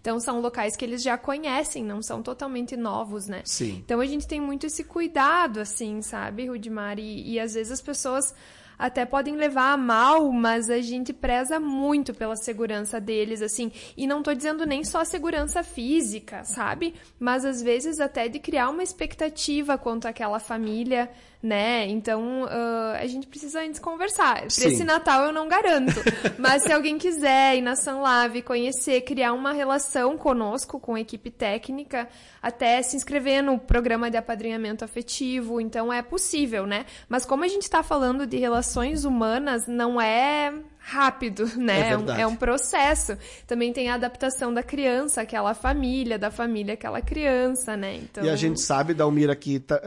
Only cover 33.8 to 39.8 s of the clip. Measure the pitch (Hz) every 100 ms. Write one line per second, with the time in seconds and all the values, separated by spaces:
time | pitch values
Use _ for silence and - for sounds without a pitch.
33.8 | 240 233 233 226 233 220 226 226 214 220
34.8 | 226 240 233 - 254 254 226 233 220 226
35.8 | 233 240 240 381 - 311 269 220 196 202
36.8 | 269 - - 247 262 269 359 403 - -
37.8 | - 294 254 262 262 254 247 233 247 254
38.8 | 254 311 285 240 220 240 285 240 240 240